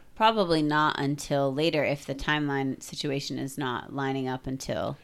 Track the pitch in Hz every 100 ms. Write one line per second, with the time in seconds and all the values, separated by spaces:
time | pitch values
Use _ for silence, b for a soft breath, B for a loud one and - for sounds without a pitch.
0 | b - 220 220 180 160 151 151 151 -
1 | 139 143 - 143 139 135 165 156 117 143
2 | - 135 - 151 147 139 135 131 - -
3 | 147 139 - 131 135 143 131 120 - 135
4 | 135 135 131 127 135 131 - 110 101 139